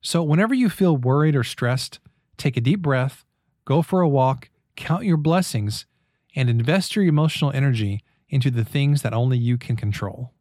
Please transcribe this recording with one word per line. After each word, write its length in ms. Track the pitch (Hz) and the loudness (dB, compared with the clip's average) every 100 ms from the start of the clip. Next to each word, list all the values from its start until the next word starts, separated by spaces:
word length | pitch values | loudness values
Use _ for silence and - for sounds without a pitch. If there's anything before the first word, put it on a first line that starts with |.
So 200 | - 170 | -2 -2
whenever 320 | 160 156 220 | 2 2 2
you 140 | 262 240 | 2 0
feel 300 | - 185 147 | 2 2 2
worried 360 | 123 139 156 | 2 2 2
or 120 | 143 117 | 2 -2
stressed, 560 | - 123 131 - - - _ _ - | -4 -2 -2 -6 -14 -20 _ _ -6
take 220 | 147 127 | -4 0
a 40 | |
deep 200 | 117 202 | 0 0
breath, 420 | 160 131 131 - _ _ _ _ | 0 0 -2 -6 _ _ _ _
go 180 | - 139 | -2 0
for 200 | 160 185 | 2 2
a 80 | 170 | 2
walk, 400 | 139 131 131 - _ _ - | 2 2 -2 -8 _ _ -16
count 300 | - 170 220 | -4 -2 0
your 100 | 160 | 0
blessings, 720 | 151 175 180 117 104 107 - _ _ _ _ - | 2 0 0 -4 -4 -6 -12 _ _ _ _ -2
and 140 | 123 | 0
invest 440 | 117 117 185 180 | 2 2 0 0
your 120 | 214 185 | 0 2
emotional 480 | 151 156 - 147 | 4 2 0 -2
energy 500 | 135 139 117 104 101 _ _ _ | 0 0 0 -2 -4 _ _ _
into 240 | - 127 | -2 0
the 140 | 120 107 | 0 -2
things 380 | 143 139 143 | 0 0 0
that 100 | 123 | 0
only 240 | 110 127 123 | -2 0 0
you 200 | 120 120 | 0 -2
can 200 | - 117 | -2 -4
control. 560 | 104 101 98 113 123 _ | -4 -4 -6 -8 -14 _